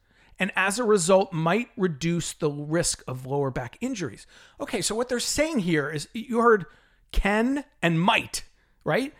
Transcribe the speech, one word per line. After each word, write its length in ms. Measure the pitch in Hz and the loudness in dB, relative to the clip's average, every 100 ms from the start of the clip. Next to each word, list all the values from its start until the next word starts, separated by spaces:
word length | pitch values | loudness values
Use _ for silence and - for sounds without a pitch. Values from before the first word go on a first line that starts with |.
| _ _ _ - | _ _ _ -6
and 140 | 220 - | -4 0
as 220 | 190 202 | 0 0
a 60 | |
result 500 | 240 208 165 190 196 | 2 4 6 4 4
might 360 | 160 165 202 240 - | 0 0 0 -2 -2
reduce 580 | 185 139 165 170 - | -2 0 -2 -2 -4
the 180 | - 156 | -4 -4
risk 520 | 143 147 165 156 - - | -4 -2 0 0 -4 -8
of 180 | 127 131 | -10 -6
lower 240 | 143 135 | -2 -2
back 300 | 131 123 - | -4 -10 -8
injuries." 460 | 247 233 151 98 - - - - | -6 -4 -6 -10 -20 -20 -20 -12
Okay, 180 | 277 220 | -6 -4
so 140 | 165 | -2
what 160 | 214 247 | -2 -2
they're 100 | 240 | -4
saying 400 | - - 311 311 | -2 0 0 0
here 300 | 175 156 139 | 0 0 0
is, 180 | 156 - | -6 -8
you 260 | 233 - 233 | -12 -4 2
heard 280 | 233 214 165 - _ _ - | 6 4 2 -16 _ _ -6
can 540 | - 196 208 240 285 - - | 0 2 2 2 0 -6 -2
and 180 | 170 165 | 0 2
might, 440 | 185 220 113 - - _ _ _ | 2 0 -2 -10 -12 _ _ _
right? 280 | - 170 277 | -2 -2 -2